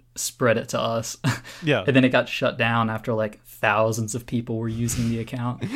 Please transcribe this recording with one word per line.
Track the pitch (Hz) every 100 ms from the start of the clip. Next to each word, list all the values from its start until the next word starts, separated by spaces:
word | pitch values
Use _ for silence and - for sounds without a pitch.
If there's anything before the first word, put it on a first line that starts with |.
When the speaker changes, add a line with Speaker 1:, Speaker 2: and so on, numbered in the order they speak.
| _ -
Speaker 1:
spread | - - 123 113
it | 117
to | 120
us. | 117 117 117 -
<laughs> | 135 110 - -
Speaker 2:
Yeah. | 156 120 92
Speaker 1:
And | 131
then |
it | 127
got | 131 -
shut | - 131 -
down | 117 117 110
after, | 110 -
like, | 110 107 -
thousands | - - 110 104 113 113 110 123
of | -
people | 120 117 113
were | 113
using | 113 117 123 117
the | 117
account. | 113 127 120 120 196